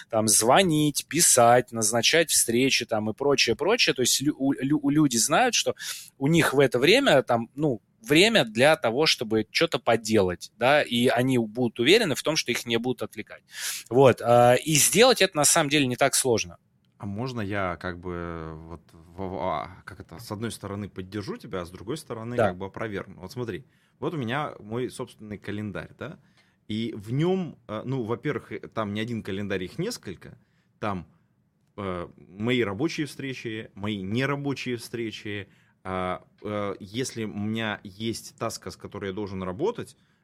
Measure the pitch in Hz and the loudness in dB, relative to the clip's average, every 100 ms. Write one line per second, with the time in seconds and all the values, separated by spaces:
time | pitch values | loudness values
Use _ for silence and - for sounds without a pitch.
0 | - 110 110 104 110 151 196 151 151 - | -4 0 2 4 6 6 6 4 2 0
1 | - 135 120 - 117 123 123 113 107 117 | -2 2 4 6 8 6 4 -2 0 2
2 | 113 156 170 - - 117 131 - 117 110 | 2 4 4 2 2 2 2 2 0 -2
3 | 107 107 143 139 - 113 165 240 - 147 | -2 -2 0 2 2 0 0 2 2 2
4 | 123 - 139 147 135 139 131 151 139 143 | 2 2 0 0 0 0 0 0 2 4
5 | 151 120 120 165 254 226 - - - - | 4 2 2 2 2 0 -2 -4 -8 -12
6 | - - 139 165 - 131 135 127 143 233 | -14 -4 2 4 4 4 4 4 4 4
7 | 277 147 120 120 117 - 156 113 - _ | 6 4 4 0 -2 -2 -2 -2 -6 _
8 | 110 151 208 220 123 107 139 156 120 117 | 2 4 6 4 2 4 4 4 2 0
9 | 156 - 113 110 107 - 165 135 - 113 | 0 0 0 0 0 0 0 0 0 0
10 | 110 110 95 90 - - 117 147 - 120 | 2 2 2 -2 -10 -2 2 4 2 2
11 | 123 117 127 127 113 110 123 - 120 208 | 2 2 2 2 0 -2 -2 0 4 4
12 | 208 123 - 156 - 117 - 117 120 123 | 4 -2 -2 -2 -2 -6 -2 -2 -2 -4
13 | 107 - 104 82 _ - - - - 117 | -8 -12 -16 -18 _ -12 -10 -10 0 6
14 | 135 107 110 120 120 127 151 151 - 180 | 6 6 6 6 8 6 4 2 4 6
15 | 254 233 190 - 143 180 147 151 135 123 | 6 6 2 2 2 2 2 2 0 2
16 | 139 - 131 110 90 85 _ _ _ - | 2 2 2 0 -2 -12 _ _ _ -14
17 | 101 101 131 120 101 104 92 85 92 87 | -10 -8 -6 -6 -6 -2 -4 -4 -8 -8
18 | 90 87 85 85 80 80 80 82 _ 85 | -8 -8 -8 -8 -10 -12 -14 -18 _ -20
19 | 82 85 95 92 90 78 57 - - - | -20 -12 -8 -6 -4 -4 -6 -12 -18 -18
20 | - 82 117 104 113 - 101 98 101 - | -16 -16 -10 -8 -8 -8 -10 -8 -10 -12
21 | 92 104 104 233 143 95 82 90 92 156 | -10 -10 -8 -10 -10 -10 -10 -12 -10 -10
22 | - 113 113 123 107 90 98 - 113 98 | -10 -12 -6 -2 -2 -2 -10 -10 -8 -8
23 | 90 87 90 123 120 87 - _ _ _ | -10 -14 -14 -10 -8 -10 -14 _ _ _
24 | 139 170 113 131 147 - 104 113 131 - | -8 -6 -4 -4 -6 -10 -10 -6 -6 -8
25 | 123 - 107 104 - 104 107 85 - - | -14 -14 -16 -14 -10 -8 -8 -10 -12 -14
26 | 113 175 _ _ _ _ - 110 113 - | -14 -14 _ _ _ _ -10 -6 -6 -8
27 | 101 131 170 190 165 - - 107 120 131 | -6 -2 0 0 -4 -10 -12 -10 -6 -4
28 | 110 117 151 123 - 110 - - 107 104 | -4 -4 -4 -6 -6 -12 -8 -6 -4 -4
29 | 113 113 101 98 101 98 90 - 190 240 | -4 -6 -6 -6 -4 -6 -6 -6 -6 -8
30 | - 82 69 - _ _ _ _ 107 95 | -12 -14 -16 -20 _ _ _ _ -6 -6
31 | 80 _ _ _ _ _ _ - 98 90 | -8 _ _ _ _ _ _ -10 -8 -6
32 | 80 - 71 90 110 127 104 98 160 156 | -8 -14 -18 -6 0 0 0 -2 -4 -4
33 | 143 - 135 127 120 110 107 - 101 107 | -8 -8 -12 -10 -10 -10 -12 -8 -6 -6
34 | 92 110 135 143 143 131 - 120 - 120 | -4 -2 -2 -2 -4 -6 -6 -8 -8 -8
35 | 113 104 107 104 95 _ _ _ 92 92 | -8 -10 -10 -10 -12 _ _ _ -6 -4
36 | 92 90 - _ 101 104 101 - 101 110 | -4 -6 -10 _ -8 -6 -6 -8 -10 -8
37 | 131 117 107 98 104 110 113 101 104 92 | -6 -6 -8 -6 -4 -4 -4 -6 -10 -8
38 | 113 110 - - 117 - - - - 98 | -6 -6 -10 -8 -8 -8 -12 -14 -14 -10
39 | 98 95 101 95 92 92 180 156 117 - | -8 -6 -8 -6 -8 -4 -4 -4 -10 -16
40 | _ _ | _ _